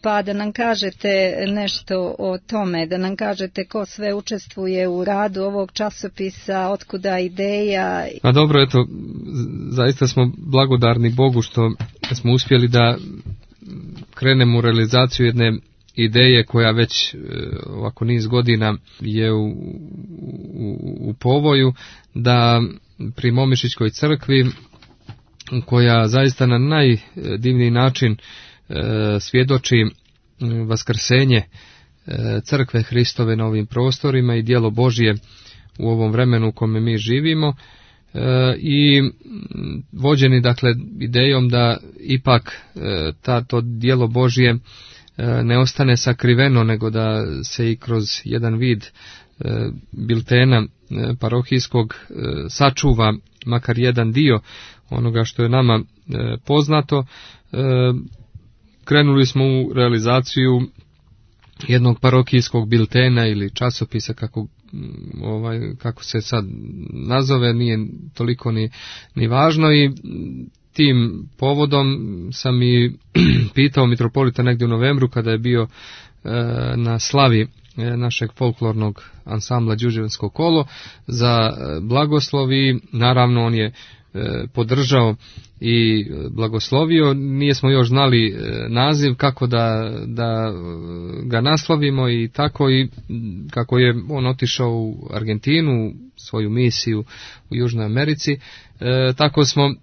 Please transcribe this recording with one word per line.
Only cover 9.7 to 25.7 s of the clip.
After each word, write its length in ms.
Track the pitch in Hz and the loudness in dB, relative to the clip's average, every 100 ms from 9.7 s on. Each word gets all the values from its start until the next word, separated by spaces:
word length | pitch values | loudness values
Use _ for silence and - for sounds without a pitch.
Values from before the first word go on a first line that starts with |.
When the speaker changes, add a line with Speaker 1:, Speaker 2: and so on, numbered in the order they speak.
| 127 | 0
Speaker 2:
zaista 320 | 123 131 131 | 0 2 0
smo 240 | 131 123 - | 2 0 0
blagodarni 720 | 160 131 135 127 117 117 117 | -2 0 2 2 2 2 0
Bogu 320 | 123 135 120 | 2 2 2
što 300 | 110 - 113 - - - - | -2 0 -2 -2 -10 -12 -8
smo 200 | 127 120 | -4 0
uspjeli 340 | 127 - 127 120 | 0 4 2 4
da 300 | 120 117 120 - - - - - _ 208 143 - - - | 4 2 0 -8 -14 -14 -16 -18 _ -18 -16 -16 -18 -18
krenemo 440 | - 127 131 123 117 | -4 2 4 6 4
u 40 | |
realizaciju 640 | 117 113 113 127 127 - 120 | 4 2 2 2 2 2 0
jedne 280 | 120 113 110 _ _ _ - | 2 0 0 _ _ _ -2
ideje 500 | 113 113 127 123 113 | 0 4 6 6 4
koja 260 | 120 113 | 2 2
već, 420 | 110 113 - - | 2 0 0 -6
e, 40 | - - 80 - - - | -6 -12 -10 -8 -10 -10
ovako 400 | 98 107 - 117 | -8 -8 -4 -2
niz 220 | 120 110 | 0 0
godina 500 | 123 120 113 107 104 _ - | 0 2 2 2 -2 _ -12
je 340 | 110 107 110 | -6 -2 0
u, 140 | 110 107 | 0 -2
u, 1600 | - - - 151 - 208 170 123 - - 131 107 - 85 90 - | -6 -10 -12 -14 -16 -16 -14 -12 -12 -12 -8 -8 -8 -8 -8 -8
u 40 | |
povoju, 600 | - 123 139 151 139 131 127 - - _ | -2 2 2 4 4 4 0 -12 -20 _
da 480 | - 120 123 117 117 113 - _ _ 110 120 | -2 2 4 4 4 2 -4 _ _ -12 -4
pri 160 | 123 | 0
Momišićkoj 580 | 120 135 131 120 - 110 | 2 2 2 -2 -2 -2
crkvi, 560 | - 151 151 - 135 127 - - _ _ _ - - _ _ - 127 | 0 0 0 2 2 2 -2 -18 _ _ _ -20 -20 _ _ -8 -8
koja 420 | - | 0